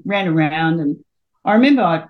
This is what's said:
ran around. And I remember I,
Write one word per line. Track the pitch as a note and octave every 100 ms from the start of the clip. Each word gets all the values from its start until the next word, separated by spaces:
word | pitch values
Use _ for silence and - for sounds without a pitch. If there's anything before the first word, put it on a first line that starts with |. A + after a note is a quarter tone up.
ran | F#3 G3+ F#3
around. | D#3+ D3+ D#3 D#3+ E3
And | D3 D3+ _ _ _ _
I | -
remember | G#3+ C#4 C4
I, | F3 D#3+